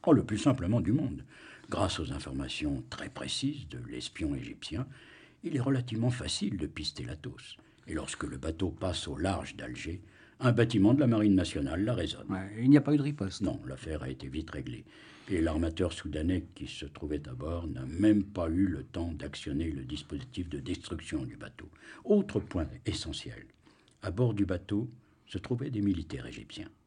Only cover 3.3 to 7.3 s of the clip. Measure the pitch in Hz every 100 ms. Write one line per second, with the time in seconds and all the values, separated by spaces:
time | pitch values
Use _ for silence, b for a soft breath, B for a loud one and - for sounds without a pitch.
3.3 | - 135 147 82 62 60 123 - - -
4.3 | 67 58 - - - 135 b b b b
5.3 | b 170 156 127 135 123 110 123 123 -
6.3 | - - - - - 76 - 60 - -